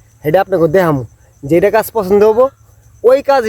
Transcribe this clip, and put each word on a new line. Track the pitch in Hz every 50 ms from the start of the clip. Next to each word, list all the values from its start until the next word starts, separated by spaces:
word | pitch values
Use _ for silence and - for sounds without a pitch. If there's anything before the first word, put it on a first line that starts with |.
| _ _ _ _ -
সেটা | 147 151 185 196
আপনাকে | 190 190 175 160 165 147
দেখামু। | 190 180 165 151 135 120 - - _ _ _ _ _ -
যেটা | 135 160 175 175 208 190
কাজ | 220 208 - -
পছন্দ | 226 196 185 202 208 208 220
হবো, | 220 226 254 277 - _ _ _ _ _ _ _ _ _ -
ওই | 226 262 277 277 -
কাজ | 277 269 233